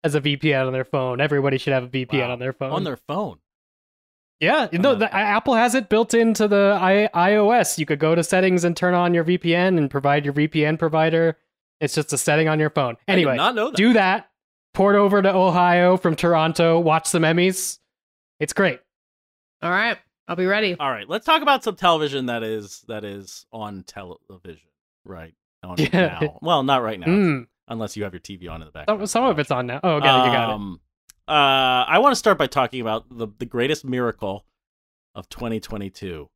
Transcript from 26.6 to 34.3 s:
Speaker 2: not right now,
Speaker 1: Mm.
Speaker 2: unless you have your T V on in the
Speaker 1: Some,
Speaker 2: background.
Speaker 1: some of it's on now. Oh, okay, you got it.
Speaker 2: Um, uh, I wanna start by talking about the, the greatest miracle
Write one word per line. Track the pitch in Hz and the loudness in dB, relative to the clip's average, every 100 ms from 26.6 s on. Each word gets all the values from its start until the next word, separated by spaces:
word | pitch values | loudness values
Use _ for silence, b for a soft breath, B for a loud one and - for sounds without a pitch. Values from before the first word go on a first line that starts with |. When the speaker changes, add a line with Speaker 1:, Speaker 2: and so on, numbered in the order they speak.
Speaker 2:
not | 131 135 | 2 0
right | 113 101 | 0 -6
now, | 147 | -2
Speaker 1:
Mm. | 196 185 139 117 _ _ | 0 0 -2 -8 _ _
Speaker 2:
unless | 113 107 - | -10 -10 -8
you | 101 | -10
have | |
your | 90 | -10
T | - 98 | -18 -16
V | 87 | -14
on | 82 | -16
in | 78 | -16
the | |
Speaker 1:
Some, | 78 76 | -12 -6
Speaker 2:
background. | 214 208 | -6 -2
Speaker 1:
some | 226 254 | -2 0
of | 160 | -2
it's | 143 | -2
on | 127 123 | -4 -4
now. | 131 | -4
Oh, | 185 151 | -2 2
okay, | 135 | 4
you | 131 127 | 4 4
got | 127 113 | 2 -2
it. | |
Speaker 2:
Um, | 107 101 87 _ _ _ _ - | -4 -8 -14 _ _ _ _ -2
uh, | 151 143 135 131 127 131 | 2 2 2 2 0 2
I | 165 | 2
wanna | 277 254 | 4 2
start | - 185 | 0 2
by | 139 | 0
talking | 143 123 131 | 0 -2 -4
about | 113 113 - | -6 -6 -8
the, | 120 113 104 | -12 -12 -10
the | 120 | -8
greatest | 123 127 156 | -4 -2 -4
miracle | 131 127 120 - 101 | -4 -4 -4 -4 -8